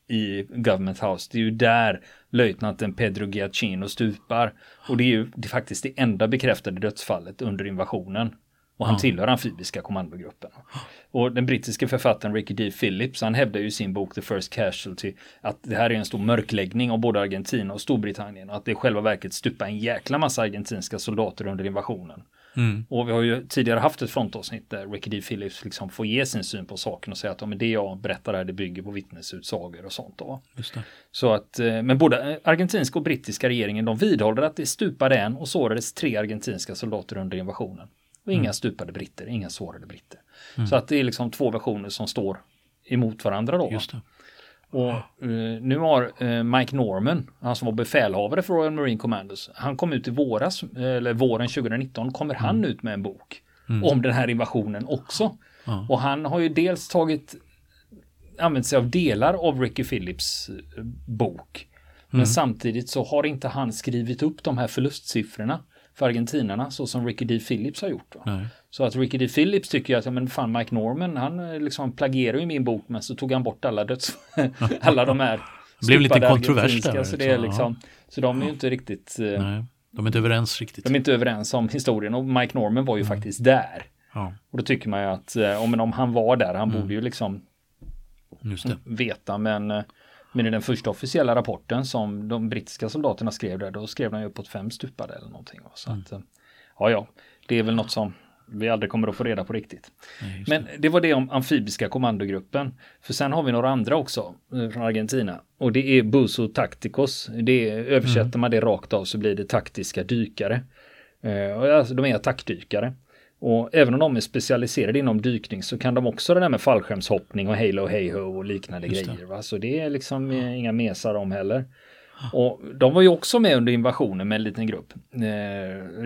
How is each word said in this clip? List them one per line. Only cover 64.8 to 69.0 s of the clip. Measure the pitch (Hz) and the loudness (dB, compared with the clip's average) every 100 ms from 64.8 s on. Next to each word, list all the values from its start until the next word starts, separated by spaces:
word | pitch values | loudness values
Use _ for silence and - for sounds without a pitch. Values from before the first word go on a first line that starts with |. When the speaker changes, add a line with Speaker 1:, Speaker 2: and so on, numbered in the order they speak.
| 135 - - 117 110 - 107 170 - _ _ | -2 -4 -4 -4 -4 -6 -4 -4 -8 _ _
Speaker 1:
för | - 131 | -2 0
argentinarna | 117 117 147 110 101 135 | 2 0 0 0 -2 -4
så | - 131 | -6 -6
som | 127 120 | -2 -2
Ricky | - | -2
D. | 117 117 | 0 0
Phillips | - 113 117 - | 0 -4 -4 -4
har | 202 | -6
gjort, | - - | -6 -10
va? | - - | -10 -6
Speaker 2:
Nej. | 95 110 - _ | -4 -6 -12 _
Speaker 1:
Så | - | -2
att | 127 | -2
Ricky | 123 | 0